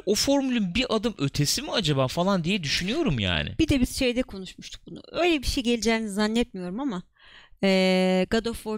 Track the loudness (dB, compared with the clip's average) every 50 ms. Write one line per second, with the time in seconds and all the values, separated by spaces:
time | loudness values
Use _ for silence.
0 | 2 0 0 2 2 4 4 2 2 2 0 0 0 0 0 -2 0 0 0 0
1 | 0 -2 -2 0 -2 -2 0 0 0 0 0 -2 -4 -4 -4 -2 0 0 2 2
2 | 2 0 0 0 2 2 2 2 2 0 -2 -2 -2 -2 -4 -2 -2 -2 -2 0
3 | 0 0 0 2 2 2 2 0 -2 -4 -2 -2 0 2 2 2 2 0 0 0
4 | 0 0 0 0 -2 -4 -6 -12 -12 -14 -16 -18 -18 -18 -18 -18 -16 -16 -16 -16
5 | -16 -10 -4 0 2 2 2 2 0 -2 -2 -2 0 0 0 2 2 0 0 0
6 | 0 -2 -2 0 0 2 2 0 -2 -2 -4 -8 -8 -8 -6 -4 -4 -4 -4 -4
7 | -8 -10 _ _ -20 -20 -20 -20 -20 _ -8 -2 0 2 4 4 4 4 4 4
8 | 4 4 4 2 2 2 0 -2 -2 -2 -8 -8 -8 -8 -8